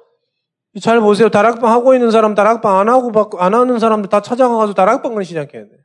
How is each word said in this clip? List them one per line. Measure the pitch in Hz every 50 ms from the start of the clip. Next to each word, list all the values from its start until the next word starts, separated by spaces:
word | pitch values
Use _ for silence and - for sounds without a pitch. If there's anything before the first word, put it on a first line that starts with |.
| _ _ _ _ _ _ _ _ _ _ _ _ _ _ _ 202
잘 | - 226 233 233
보세요. | 220 208 208 190 226 208
다락방 | - 208 208 226 240 226 247 220
하고 | 233 240 240 262 262
있는 | 254 240 226
사람, | 214 226 214 214 208
다락방 | 208 202 214 233 226 226 214 190 190
안 | 202 220
하고 | 247 262 247 240
받고, | 208 214 208 208 - 175
안 | 180 185 208
하는 | 240 247 254 247 226
사람들 | 220 226 220 214 202 185
다 | - 208
찾아가가지고 | 202 - 247 240 262 247 233 220 214 208 190
다락방을 | 185 185 196 240 277 - 277 226 208 190
시작해야 | 160 170 160 143 143 - 113 104
돼. | 104 120 143